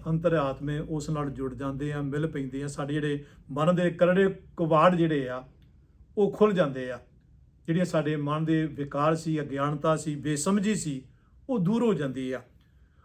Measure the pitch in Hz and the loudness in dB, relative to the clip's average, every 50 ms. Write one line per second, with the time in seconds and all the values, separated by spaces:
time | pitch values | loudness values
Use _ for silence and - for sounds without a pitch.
0 | - 160 160 160 165 170 165 156 139 135 135 135 143 147 147 151 160 165 160 151 | -2 -2 0 0 2 2 2 2 2 0 -2 -4 -6 -6 -4 -4 -6 -6 -6 -6
1 | 143 - 156 147 147 143 120 120 135 131 127 120 139 139 135 - 147 147 147 147 | -4 -4 -4 -4 -4 -4 -4 -6 -6 -8 -6 -6 -6 -6 -6 -4 -6 -4 -4 -4
2 | 143 139 135 151 156 160 - 147 135 131 127 135 143 143 143 - 143 139 147 156 | -4 -4 -2 -2 -4 -4 -4 -6 -6 -6 -6 -8 -8 -8 -8 -8 -6 -4 -4 -2
3 | 147 151 143 143 143 - - - - - 131 139 156 165 180 170 180 175 170 - | -2 -2 -2 -4 -6 -12 -20 -20 -14 -8 -4 0 2 2 4 4 2 0 2 4
4 | 180 170 180 190 196 190 190 - - - - - 170 156 160 151 160 185 180 170 | 4 4 6 6 4 2 2 -2 -12 -12 -6 -4 0 4 6 6 8 6 6 6
5 | 165 156 156 143 131 123 127 127 131 - - _ - - - - _ _ _ - | 4 2 2 0 -2 -4 -6 -8 -10 -14 -20 _ -20 -20 -20 -20 _ _ _ -20
6 | - - - 220 202 196 196 - 214 214 202 165 160 139 131 131 127 127 123 120 | -20 -6 0 2 2 2 4 4 4 4 6 4 2 0 -2 -6 -6 -8 -8 -10
7 | - _ _ _ _ _ - - - _ _ _ - - 165 180 180 170 - 160 | -14 _ _ _ _ _ -20 -20 -20 _ _ _ -6 -2 0 0 0 0 0 0
8 | 147 151 156 147 143 143 147 156 160 156 160 160 156 151 143 143 143 143 - 139 | 0 0 0 -2 -2 -2 -2 0 0 2 2 2 0 -2 -4 -6 -8 -6 -2 0
9 | 147 160 165 165 - 160 160 151 143 120 135 139 139 147 156 143 - 160 160 151 | 2 2 2 0 0 -2 -2 -2 -4 -4 -4 -2 -2 -2 -2 0 2 2 2 2
10 | - 160 147 139 - 147 151 143 - 190 196 208 185 214 214 160 - 156 135 131 | 0 -4 -6 -4 -4 -4 -2 -2 0 2 2 2 2 0 0 -2 -2 -6 -6 -8
11 | - - - _ _ _ _ _ - - 262 233 175 170 220 233 247 226 190 151 | -10 -14 -20 _ _ _ _ _ -6 -4 -2 0 0 2 2 2 2 2 2 0
12 | 151 131 123 135 131 127 131 123 - - _ _ _ _ _ _ _ _ _ _ | -2 -4 -4 -6 -6 -6 -6 -8 -10 -14 _ _ _ _ _ _ _ _ _ _
13 | _ | _